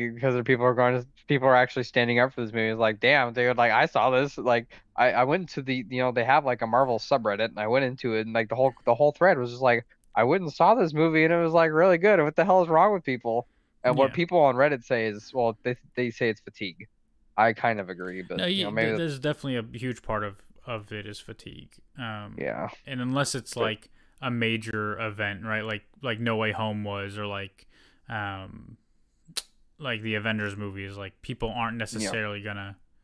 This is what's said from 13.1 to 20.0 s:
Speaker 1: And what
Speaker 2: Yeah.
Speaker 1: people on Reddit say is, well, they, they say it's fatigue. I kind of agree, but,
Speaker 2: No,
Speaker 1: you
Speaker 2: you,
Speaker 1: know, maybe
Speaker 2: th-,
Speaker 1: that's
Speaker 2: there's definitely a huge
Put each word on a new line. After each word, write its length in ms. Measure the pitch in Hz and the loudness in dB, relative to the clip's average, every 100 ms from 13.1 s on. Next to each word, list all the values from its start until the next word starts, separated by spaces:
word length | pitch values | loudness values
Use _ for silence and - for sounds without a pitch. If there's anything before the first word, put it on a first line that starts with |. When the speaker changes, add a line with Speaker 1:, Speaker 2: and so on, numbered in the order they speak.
| 123 120 117 - _ _ _ | -4 -2 -4 -6 _ _ _
Speaker 1:
And 120 | 123 123 | 0 2
what 120 | 135 | 2
Speaker 2:
Yeah. 40 | 147 | 0
Speaker 1:
people 240 | 170 175 | 2 4
on 160 | 143 123 | 4 4
Reddit 280 | 151 131 | 2 0
say 240 | - 120 110 | -2 -2 -2
is, 240 | 104 - | -6 -8
well, 240 | 131 117 113 | -2 -2 -2
they, 120 | 123 127 _ - | -6 -8 _ -6
they 140 | 120 | -4
say 200 | - 120 | -2 -4
it's 120 | 107 | -4
fatigue. 460 | - - 98 85 104 _ _ _ _ - | -10 -12 -12 -12 -20 _ _ _ _ 2
I 160 | 113 | 2
kind 260 | 110 120 107 | 2 -2 -2
of 100 | 92 | -6
agree, 320 | 87 90 92 | -10 -10 -10
but, 160 | 87 90 | -8 -6
Speaker 2:
No, 80 | 180 | -4
Speaker 1:
you 100 | 190 | -2
Speaker 2:
you, 80 | |
Speaker 1:
know, 80 | - | -4
maybe 200 | 110 110 | -2 -2
Speaker 2:
th-, 60 | 110 | -2
Speaker 1:
that's 120 | 165 | -4
Speaker 2:
there's 80 | 135 | -4
definitely 380 | 147 139 139 123 | -6 -4 -6 -6
a 200 | 117 123 | -8 -8
huge 240 | 127 113 | -8 -8